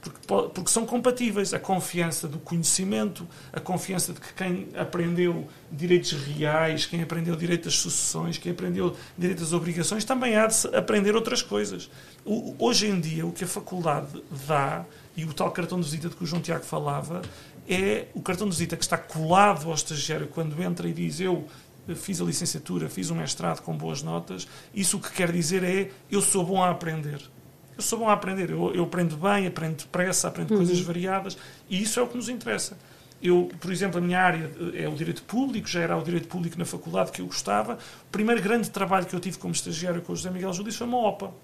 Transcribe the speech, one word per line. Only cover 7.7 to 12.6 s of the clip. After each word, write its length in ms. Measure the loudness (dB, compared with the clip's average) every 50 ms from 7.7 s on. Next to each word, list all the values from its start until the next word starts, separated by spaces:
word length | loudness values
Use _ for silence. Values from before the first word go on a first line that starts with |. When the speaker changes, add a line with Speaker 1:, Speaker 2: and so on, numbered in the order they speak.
| 0
Speaker 1:
sucessões, 600 | 0 2 0 0 0 0 0 0 0 -2 -2 -2
quem 160 | -4 -4 -4
aprendeu 440 | -4 -2 -2 -2 0 2 0 0 0 -2 -14 -16 -6
direito 240 | -2 0 0 0 0
das 120 | -2 0
obrigações, 520 | 0 0 0 0 -2 0 0 0 0 0 0
também 320 | 0 0 2 2 4 6
há 100 | 6 6
de 80 | 6 4
se 200 | 2 2 4 2
aprender 380 | 2 4 4 4 4 6 6 4
outras 260 | 4 4 2 0 0
coisas. 480 | 0 0 0 0 0 0 -4 -8 -10 -12 -16 -20 -20 -20 -20 -14 -4
O, 300 | -2 -2 -2 -2 -6 -4
hoje 280 | 2